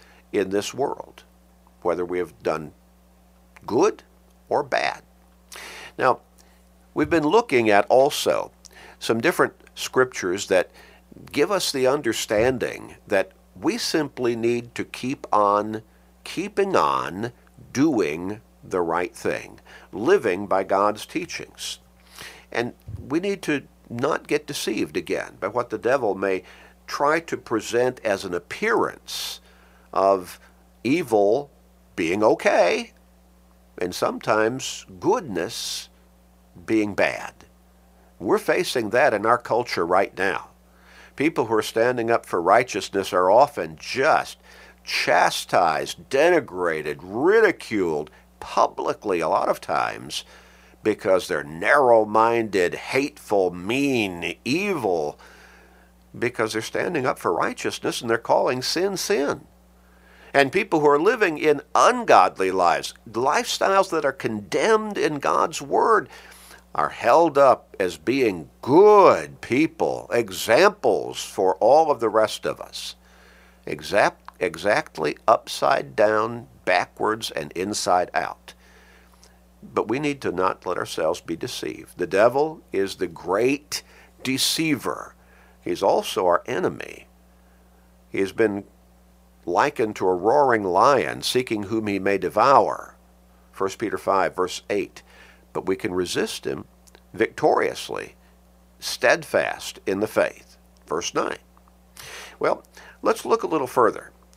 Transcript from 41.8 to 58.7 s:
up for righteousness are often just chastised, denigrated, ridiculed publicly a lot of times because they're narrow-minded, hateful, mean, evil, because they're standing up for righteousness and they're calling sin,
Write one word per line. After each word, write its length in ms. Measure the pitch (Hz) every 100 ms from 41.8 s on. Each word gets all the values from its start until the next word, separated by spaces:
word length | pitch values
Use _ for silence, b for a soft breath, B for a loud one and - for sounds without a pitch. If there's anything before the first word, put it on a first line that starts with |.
| 120 123 113
up 160 | 117 -
for 160 | 98
righteousness 680 | 85 113 127 98 - 98 90
are 180 | 92 92
often 460 | 113 139 - 80 80
just 600 | - 117 147 90 - - B B B B -
chastised, 1200 | - - 165 185 - - 113 85 73 71 - -
denigrated, 880 | 135 165 170 117 90 87 78 76 71
ridiculed 1080 | 90 107 165 226 208 - - 110 87 73 76 b b -
publicly 840 | - - 117 - - - 104 87
a 80 | 80
lot 180 | 110 -
of 140 | 180
times 640 | - 73 58 55 67 - - b b b b b
because 440 | 107 101 101 92 -
they're 160 | 80
narrow-minded, 1300 | 71 80 104 147 127 113 107 110 113 117 113 95 87 71
hateful, 760 | - 135 143 - - 101 92
mean, 840 | 87 95 131 143 123 101 87 85 -
evil, 720 | 113 160 208 165 107 87 73 - B B B B B B B B _ -
because 340 | 117 - 110
they're 100 | 110
standing 440 | - - 185 160 127
up 120 | -
for 160 | 104
righteousness 680 | 85 98 254 107 - - -
and 80 | 117
they're 80 | 113
calling 440 | - 160 180 127
sin, 360 | -